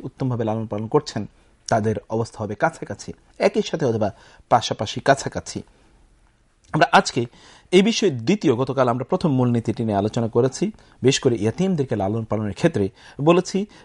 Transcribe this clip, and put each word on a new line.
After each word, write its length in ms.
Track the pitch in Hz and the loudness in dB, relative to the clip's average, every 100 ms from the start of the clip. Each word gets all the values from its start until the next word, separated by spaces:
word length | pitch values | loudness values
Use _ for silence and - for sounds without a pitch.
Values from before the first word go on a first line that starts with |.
উত্তমভাবে 420 | 147 - 135 120 | -10 -6 -4 -2
লালন 220 | 110 110 110 | -2 -4 -4
পালন 200 | 104 110 | -6 -2
করছেন, 400 | 147 - - 104 _ _ _ - | -2 -2 -6 -10 _ _ _ -2
তাদের 280 | 117 110 101 - | 0 0 -4 -4
অবস্থা 340 | 110 113 - | -6 -6 -8
হবে 100 | 104 | -10
কাছাকাছি, 580 | 107 160 - - 101 - - _ - | -4 -4 -4 -12 -12 -14 -18 _ -2
একই 240 | - - | 0 0
সাথে 240 | 202 165 139 | -2 -2 -2
অথবা 240 | 113 104 - - - _ | 0 -2 -4 -18 -20 _
পাশাপাশি 520 | 123 - 120 107 - | 2 2 -4 -6 -2
কাছাকাছি। 600 | - 135 - - - - - _ _ _ _ _ _ _ _ _ _ | 0 0 0 -10 -10 -12 -14 _ _ _ _ _ _ _ _ _ _
আমরা 140 | 160 165 | 0 4
আজকে 340 | 185 196 - 120 - - - _ | 4 2 -2 -4 -8 -20 -20 _
এই 120 | 185 | 4
বিষয়ে 280 | 196 220 208 | 4 2 0
দ্বিতীয়, 440 | 131 113 214 156 | 0 0 2 2
গতকাল 340 | 113 135 135 123 | 0 0 2 2
আমরা 160 | 123 | 0
প্রথম 280 | 135 185 170 | -2 0 2
মূলনীতিটি 520 | 131 123 120 113 107 | 2 2 2 0 -2
নিয়ে 140 | 113 101 | 0 0
আলোচনা 300 | 104 120 113 | 0 0 0
করেছি, 440 | 117 131 - 190 - _ _ | 2 0 0 -4 -6 _ _
বিশেষ 180 | 123 135 | 0 2
করে 160 | 135 117 | 2 2
ইয়াতিমদেরকে 600 | 107 - 190 170 135 107 | 0 0 0 0 -2 -2
লালন 280 | 98 113 | -2 -4
পালনের 280 | 113 107 107 | -4 -4 -4
ক্ষেত্রে 360 | 98 - 110 98 - - - | -2 0 0 -2 -4 -18 -2
বলেছি 460 | 143 175 180 190 208 - | 2 2 2 -4 -6 -10